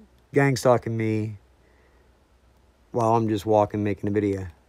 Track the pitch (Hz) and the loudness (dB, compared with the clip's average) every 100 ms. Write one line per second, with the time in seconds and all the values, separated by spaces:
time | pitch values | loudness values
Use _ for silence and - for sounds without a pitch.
0 | - _ _ 143 139 127 131 120 117 113 | -20 _ _ 0 2 2 2 2 0 -4
1 | 110 110 107 104 _ _ _ _ _ _ | -2 -2 -4 -10 _ _ _ _ _ _
2 | _ _ _ _ _ _ _ _ _ 123 | _ _ _ _ _ _ _ _ _ -2
3 | 113 113 110 107 110 107 104 107 104 98 | 2 2 0 -2 2 2 2 0 -4 -4
4 | 104 104 101 98 90 - | -2 0 0 -2 -8 -16